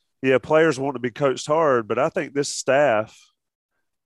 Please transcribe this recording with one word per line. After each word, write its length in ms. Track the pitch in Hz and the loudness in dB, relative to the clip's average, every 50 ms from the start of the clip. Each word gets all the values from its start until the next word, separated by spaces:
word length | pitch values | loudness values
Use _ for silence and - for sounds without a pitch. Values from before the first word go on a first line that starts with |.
| _ _ _ _ | _ _ _ _
yeah, 160 | - 131 131 123 | 0 2 2 2
players 420 | - - 151 156 165 160 135 123 | 2 2 2 4 4 2 2 0
want 140 | 135 139 135 | -4 -6 -6
to 40 | 120 | -6
be 100 | 120 123 | -6 -6
coached 380 | - - 143 139 127 123 - - | -4 -2 -2 -2 -2 -2 -4 -2
hard, 400 | 151 160 165 147 131 120 110 101 | 0 0 2 2 2 0 -2 -2
but 100 | 117 117 | -2 -2
I 120 | 139 160 | -2 -2
think 240 | - 190 151 127 131 | -2 -4 -8 -6 -4
this 200 | 139 143 - - | -4 -4 -4 -6
staff 640 | - - - 127 139 147 135 113 104 110 - - - _ _ _ _ _ _ _ _ _ _ _ _ _ _ _ _ _ | -6 -2 0 2 4 4 4 2 0 -2 -4 -10 -20 _ _ _ _ _ _ _ _ _ _ _ _ _ _ _ _ _